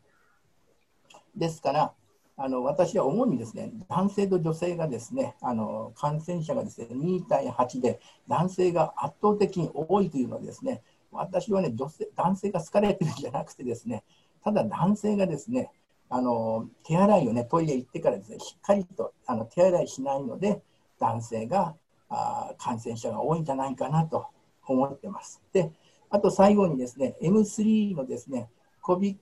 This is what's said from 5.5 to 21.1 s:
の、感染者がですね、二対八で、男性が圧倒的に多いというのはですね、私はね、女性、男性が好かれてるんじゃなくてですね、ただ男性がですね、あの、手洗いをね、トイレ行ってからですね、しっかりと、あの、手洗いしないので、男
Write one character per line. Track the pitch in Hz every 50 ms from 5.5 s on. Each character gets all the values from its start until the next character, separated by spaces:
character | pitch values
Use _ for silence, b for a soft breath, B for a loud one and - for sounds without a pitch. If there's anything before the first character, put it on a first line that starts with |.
| 117
の、 | 110 104 - - 110 110 110 -
感 | - 151 147 151 156
染 | - 180 175 170 156
者 | 156 127
が | - 107
で | 107
す | - -
ね、 | 117 117
二 | 120 135 160 180 185 170 -
対 | - - 139 135 127
八 | - - - - - 127
で、 | 123 117 - b b b b b _
男 | 123 143 156 180 185
性 | - 185 180 180
が | 170 165 - - -
圧 | - - - - _
倒 | 208 208 208
的 | 208 202 - -
に | 180 156 - -
多 | 143 - - 190 208
い | 190 160
と | 147
い | 135 120
う |
の | 110 113
は | -
で | - -
す | - - -
ね、 | 131 123 - - _ _ _ _ _
私 | - - 151 190 - 180 170 220
は | 196 190
ね、 | 175 127 113
女 | 113 135 156
性、 | - - 220 - -
男 | - 151 180 196
性 | 190 - 202
が | 196 165
好 | -
か | - - 208
れ | 214 202 -
て | - 170
る | 147
ん | 117
じ | - 139
ゃ | 120
な | 135 156 -
く | - -
て | - 131
で | 120 113
す | - -
ね、 | 117 120 107 - _ _ _ _ _ _ _ -
た | 214
だ | 208 175 -
男 | - - - 170 196 214
性 | - - 208 208
が | 202 190
で | 175 151
す | - - 117
ね、 | 127 123 - - _ _ _ _ _ _ _ _
あ | 123 127
の、 | 127 123 120 113 113 113 110 113 - - - _ -
手 | - 160
洗 | 180 202 208 208 180
い | 139
を | 110 117
ね、 | 120 120
ト | - 170 165
イ | 165
レ | 151 135
行 | 123 -
っ | -
て | - -
か | - 143
ら | -
で | - -
す | -
ね、 | - -
し | - - -
っ | _
か | - - 202
り | 202 185
と、 | - - - - - - _ _
あ | - 123
の、 | 110 110
手 | - - 175 185
洗 | 190 175 165 -
い |
し | - - 131
な | 135 139 139
い | 139 139
の | - - -
で、 | 185 208 196 - - _ _ _ _ _ _ _
男 | 123 117